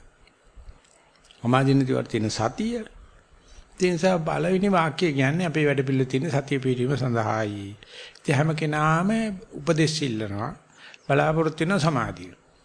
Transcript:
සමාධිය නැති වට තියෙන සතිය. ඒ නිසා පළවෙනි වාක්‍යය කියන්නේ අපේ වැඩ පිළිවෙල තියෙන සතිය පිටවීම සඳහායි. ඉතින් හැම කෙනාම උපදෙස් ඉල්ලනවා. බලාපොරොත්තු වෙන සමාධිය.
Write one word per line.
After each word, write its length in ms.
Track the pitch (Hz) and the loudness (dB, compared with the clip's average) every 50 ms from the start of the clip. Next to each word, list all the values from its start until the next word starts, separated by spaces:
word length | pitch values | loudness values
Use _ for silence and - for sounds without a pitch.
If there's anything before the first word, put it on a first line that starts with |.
| - - _ _ _ _ _ _ _ _ - - - - - - _ _ _ _ _ _ _ _ _ _ - _ - | -20 -20 _ _ _ _ _ _ _ _ -20 -20 -20 -20 -20 -20 _ _ _ _ _ _ _ _ _ _ -14 _ 0
සමාධිය 320 | 117 127 143 135 135 139 | 2 4 4 4 6 4
නැති 180 | 139 135 127 131 | 4 4 2 0
වට 160 | 123 117 - | -2 -2 -2
තියෙන 200 | - 113 110 110 | -2 -2 -2 -2
සතිය. 440 | - - 110 123 147 - 214 226 233 233 220 - - - - - - - _ _ _ - _ - - - - _ _ | -2 0 -2 -2 -2 -2 -6 -4 -6 -6 -10 -12 -16 -20 -20 -20 -20 -20 _ _ _ -20 _ -20 -20 -20 -20 _ _
ඒ 160 | - 185 180 | -2 0 0
නිසා 260 | 180 160 175 185 185 170 | 0 2 2 2 2 2
පළවෙනි 500 | 156 165 151 143 156 175 190 185 196 202 | 0 -2 -2 0 0 0 2 2 2 4
වාක්‍යය 400 | 190 175 165 156 131 - 185 165 | 4 4 2 2 0 0 -2 0
කියන්නේ 360 | 139 139 135 135 143 180 185 170 | 2 2 2 2 2 0 -2 0
අපේ 180 | 139 156 151 | 0 2 2
වැඩ 160 | 147 139 135 135 | 2 2 0 0
පිළිවෙල 240 | 135 135 131 131 131 | 0 0 0 0 0
තියෙන 220 | 135 131 135 127 | 0 -2 -2 0
සතිය 300 | 113 - 139 - 143 135 | -2 -2 -2 -2 -2 -2
පිටවීම 340 | 127 131 127 123 123 131 147 | 0 0 0 0 0 -2 -2
සඳහායි. 680 | 139 139 127 117 117 107 107 110 110 110 104 104 101 98 98 104 - - - - - - - - | -2 -2 0 0 0 0 0 0 -2 -2 -4 -6 -8 -10 -12 -14 -16 -20 -20 -20 -20 -20 -20 -20
ඉතින් 220 | - - - 151 | -10 -2 0 0
හැම 140 | 131 156 160 156 | 2 2 0 0
කෙනාම 560 | 156 156 151 151 151 151 156 160 165 180 202 226 226 226 214 196 185 - - - | -2 -2 -2 0 0 2 2 2 2 2 0 0 0 -2 -4 -6 -8 -12 -14 -14
උපදෙස් 420 | - 143 151 165 151 160 147 156 - | -8 -2 0 2 2 2 2 0 -2
ඉල්ලනවා. 520 | 151 131 113 107 110 101 98 101 110 131 - - _ _ _ - - - - - | -2 -2 -2 -4 -4 -4 -4 -4 -6 -6 -8 -10 _ _ _ -20 -20 -20 -20 -10
බලාපොරොත්තු 600 | _ - 139 143 147 156 156 160 156 156 147 - | _ 0 2 2 2 2 2 2 2 0 0 -2
වෙන 180 | 165 165 202 185 | 0 0 2 2
සමාධිය. 520 | 139 165 151 123 113 104 95 - 90 90 - - _ _ _ _ _ | 2 2 2 2 0 -2 -4 -10 -12 -16 -18 -20 _ _ _ _ _